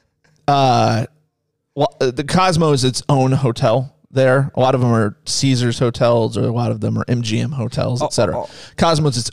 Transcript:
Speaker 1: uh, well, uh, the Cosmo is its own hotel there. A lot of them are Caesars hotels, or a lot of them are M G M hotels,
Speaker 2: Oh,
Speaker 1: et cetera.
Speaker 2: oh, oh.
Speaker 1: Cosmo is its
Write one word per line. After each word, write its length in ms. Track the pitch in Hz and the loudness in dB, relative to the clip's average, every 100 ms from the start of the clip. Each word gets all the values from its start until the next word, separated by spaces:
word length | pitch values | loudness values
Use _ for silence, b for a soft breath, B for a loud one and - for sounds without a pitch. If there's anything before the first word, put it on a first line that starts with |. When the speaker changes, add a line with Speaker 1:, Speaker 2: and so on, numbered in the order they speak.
| b _ _ _ - | b _ _ _ -2
Speaker 1:
uh, 580 | 143 135 120 113 110 123 _ _ _ _ _ _ 139 | 2 4 4 2 0 -4 _ _ _ _ _ _ -4
well, 180 | 147 - | -2 0
uh, 120 | 131 | -2
the 120 | 127 | -2
Cosmo 480 | 143 180 185 165 160 | -2 2 2 4 2
is 140 | 139 127 | 2 0
its 180 | 120 - | -2 0
own 240 | 143 127 | 0 2
hotel 600 | 131 131 113 120 120 131 _ _ | 2 0 0 0 0 -2 _ _
there. 400 | 131 131 135 135 - | 0 2 2 0 0
A 40 | |
lot 120 | 127 | 0
of 60 | 131 | 2
them 140 | 123 | 2
are 240 | 113 104 - - | 2 0 -4 -8
Caesars 540 | - 139 123 123 117 | -2 0 0 0 0
hotels, 580 | 123 - 120 117 110 113 | -2 0 2 2 0 -2
or 60 | 117 | -4
a 60 | |
lot 200 | 117 117 | -2 -4
of 80 | 113 | -4
them 180 | 110 110 | -4 -4
are 60 | - | -2
M 120 | 123 | -4
G 160 | 113 113 | -2 -4
M 120 | 120 | -4
hotels, 500 | 139 107 - - 123 | -6 -6 -4 -4 -4
Speaker 2:
Oh, 40 | 143 | -4
Speaker 1:
et 80 | |
cetera. 240 | - 104 76 | -2 -2 -2
Speaker 2:
oh, 100 | - | -8
oh. 20 | B B B | B B B
Speaker 1:
Cosmo 320 | 170 156 156 | 0 2 0
is 80 | 120 | -2
its 140 | - | -4